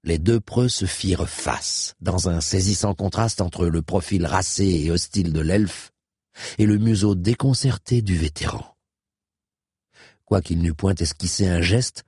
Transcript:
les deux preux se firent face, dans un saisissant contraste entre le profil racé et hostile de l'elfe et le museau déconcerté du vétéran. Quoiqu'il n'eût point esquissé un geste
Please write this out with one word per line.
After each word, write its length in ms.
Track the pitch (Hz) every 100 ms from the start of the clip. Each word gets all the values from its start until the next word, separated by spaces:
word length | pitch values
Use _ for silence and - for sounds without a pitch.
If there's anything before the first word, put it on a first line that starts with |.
les 140 | - 82
deux 220 | 85 117
preux 280 | - 120 123
se 160 | -
firent 440 | 95 - 95 90 80
face, 680 | - - 57 - - - _
dans 280 | - 90 87
un 120 | 82
saisissant 540 | - 95 92 101 104
contraste 460 | 95 98 113 113 -
entre 260 | 87 - 85
le 160 | 82
profil 440 | 73 101 - 98 82
racé 380 | 92 90 -
et 260 | 98 82 78
hostile 420 | 85 - 104 85
de 80 | 78
l'elfe 520 | 78 101 98 - - _ _ _ _ - - -
et 80 | 107
le 120 | 104
museau 360 | 113 107 104
déconcerté 880 | 95 90 123 135 127 135 110 - 120
du 140 | 104 87
vétéran. 600 | 80 - 78 - - _ _ _ _ _ _ _ _ _ _ _ _ _ - _
Quoiqu'il 360 | _ 98 - 85
n'eût 140 | 85
point 200 | 78 98
esquissé 520 | 95 82 - 87 - 95
un 140 | 85
geste 440 | 85 113 127 -